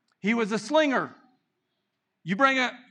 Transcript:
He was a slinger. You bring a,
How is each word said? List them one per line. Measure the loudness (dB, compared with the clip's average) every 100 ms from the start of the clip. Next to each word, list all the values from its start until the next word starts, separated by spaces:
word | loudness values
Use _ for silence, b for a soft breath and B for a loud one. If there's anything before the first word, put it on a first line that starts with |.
| _ _
He | -2
was | 0 0
a | -4
slinger. | 0 2 2 0 -4 -10 _ _ _ _ _ _ _ _ _ _
You | -6 2
bring | 2 2
a, | -2 -6 -8